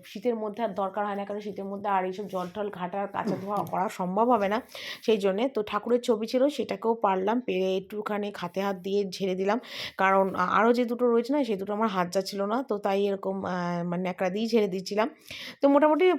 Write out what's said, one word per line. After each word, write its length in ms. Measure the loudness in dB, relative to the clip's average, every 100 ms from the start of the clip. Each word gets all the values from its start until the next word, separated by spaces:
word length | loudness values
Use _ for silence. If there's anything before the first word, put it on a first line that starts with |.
শীতের 320 | -14 -4 -2 -2
মধ্যে 240 | -6 -4
আর 100 | -4
দরকার 280 | -2 -4 -2 -4
হয় 100 | -4
না, 80 |
কারণ 160 | -6 -8
শীতের 240 | -8 -8
মধ্যে 240 | -8 -6 0
আর 140 | 0
এইসব 220 | 0 -4 -6
জল 180 | -6 -6
টল 140 | -4 -6
ঘাটা 300 | -4 -6 -4 -4
কাচা 300 | -2 -2 -4
ধোয়া 160 | -4 -4 -2
করা 160 | -2 -2
সম্ভব 380 | -2 -2 2 4
হবে 140 | 4 2
না 100 | -2 -4 -14 -12 -6
সেই 160 | 0 2
জন্যে। 260 | 2 2 0
তো 120 | -2
ঠাকুরের 380 | -2 -4 0 0
ছবি 260 | 2 0 0
ছিল 160 | 2 2
সেটাকেও 460 | 2 -6 -2 0
পারলাম, 420 | 2 2 2 2 0
পেরে 280 | 0 0 2 0
একটুখানি 520 | -4 -8 -4 -4 -4 -6
হাতে 240 | -6 -2
হাত 160 | -2 -2
দিয়ে 240 | -2 -2 -2
ঝেড়ে 240 | -4 -2
দিলাম, 240 | 0 0 0 -4 -12 -10 0
কারণ 280 | 4 4 4
আ-, 160 | 0 2 4
আরও 120 | 4
যে 120 | 4
দুটো 200 | 2 2 2
রয়েছে 180 | 2 2
না 60 | 0
সেই 120 | 0 -2
দুটো 160 | -2
আমার 160 | 0 0
হাত 200 | 2 0
যাচ্ছিল 260 | 0 -2 -4 -2
না, 60 | -2
তো 120 | -2 -2
তাই 220 | 0 2 0
এরকম, 300 | 0 -4 -4
আহ, 400 | -4 -2 -2 -2 -2
মানে 120 | -2
ন্যাকড়া 280 | -4 -2 -2
দিয়েই 180 | 0 2
ঝেড়ে 200 | 2 2
দিচ্ছিলাম। 400 | -2 -4 -2 -2 -4 -18 -14 -14 2
তো 40 | 6
মোটামুটি 360 | 6 6 6 4